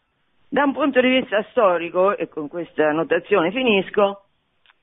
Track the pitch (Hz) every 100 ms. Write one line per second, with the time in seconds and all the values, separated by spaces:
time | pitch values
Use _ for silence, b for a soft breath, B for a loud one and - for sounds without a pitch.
0 | _ _ _ _ - 247 285 254 302 247
1 | 247 254 247 196 190 - 202 175 170 180
2 | 190 202 - - 147 175 160 - 151 156
3 | 165 170 - 196 165 233 254 196 180 -
4 | 196 202 _ _ _ _ _ _